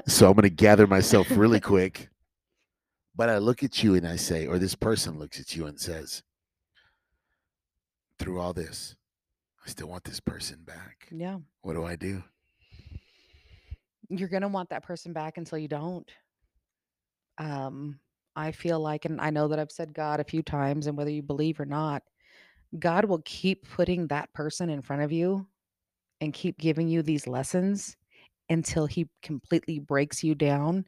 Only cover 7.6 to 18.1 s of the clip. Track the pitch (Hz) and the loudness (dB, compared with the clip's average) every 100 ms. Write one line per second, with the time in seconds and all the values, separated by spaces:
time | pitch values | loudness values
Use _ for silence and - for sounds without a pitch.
7.6 | _ _ _ _ _ - 95 90 87 87 | _ _ _ _ _ -12 -8 -6 -6 -6
8.6 | 80 - - - _ _ _ _ _ _ | -8 -12 -16 -20 _ _ _ _ _ _
9.6 | - - 80 90 - - - - - - | -18 -14 -12 -12 -12 -12 -10 -8 -10 -14
10.6 | 82 85 92 - - 165 180 190 147 _ | -18 -20 -20 -20 -18 -12 -10 -12 -16 _
11.6 | 92 - 85 85 92 95 - _ _ _ | -8 -6 -6 -6 -8 -8 -12 _ _ _
12.6 | _ - - - _ _ _ _ _ - | _ -20 -18 -18 _ _ _ _ _ -20
13.6 | - - _ _ - 180 185 190 202 196 | -18 -18 _ _ -10 -8 -4 -4 -2 -4
14.6 | 175 156 - 170 170 160 156 175 160 160 | -6 -10 -10 -12 -10 -8 -8 -10 -10 -8
15.6 | 151 151 165 180 - - _ _ _ _ | -6 -6 -6 -10 -14 -20 _ _ _ _
16.6 | _ _ _ _ _ _ _ - 156 139 | _ _ _ _ _ _ _ -12 -8 -8
17.6 | 135 135 147 139 _ | -8 -10 -12 -14 _